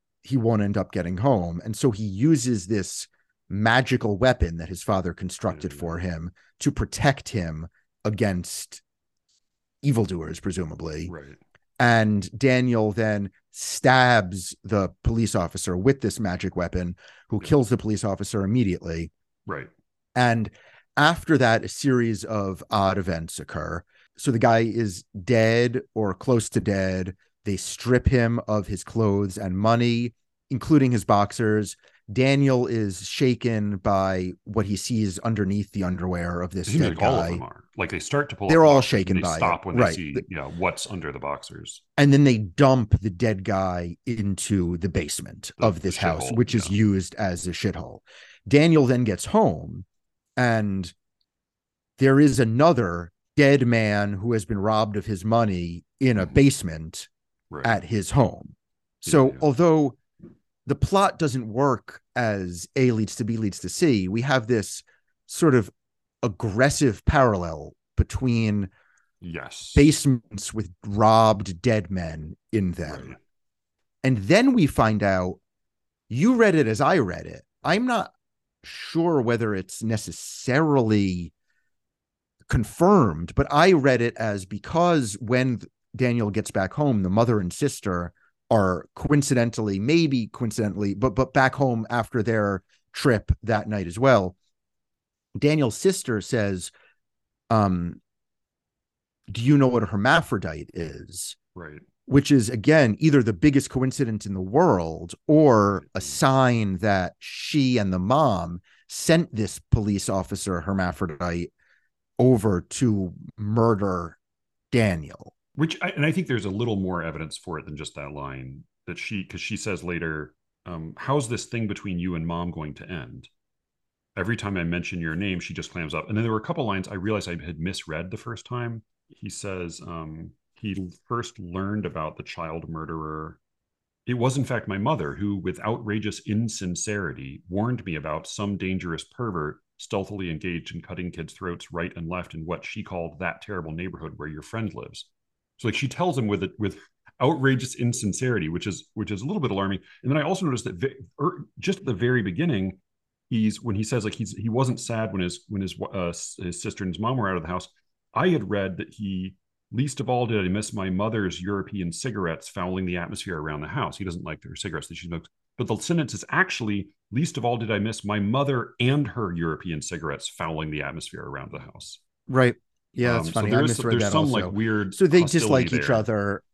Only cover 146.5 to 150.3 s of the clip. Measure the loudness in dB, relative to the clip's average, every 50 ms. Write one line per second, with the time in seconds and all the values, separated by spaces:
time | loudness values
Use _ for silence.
146.5 | -4 -4 -4 -4 -6 -8 -18 _ _ _ _ _ _ 0 0 2 2 2 2 2
147.5 | 2 2 0 -4 -6 -2 -2 -2 -2 -2 -2 -4 -4 -2 -2 -2 -2 -2 -2 -4
148.5 | -4 -4 -6 -6 -8 -8 -12 _ -10 -8 -6 -6 -6 -6 -6 -6 -4 -2 -2 -2
149.5 | -2 -2 -2 -2 -4 -6 -8 _ -18 _ -4 -2 0 0 0 -2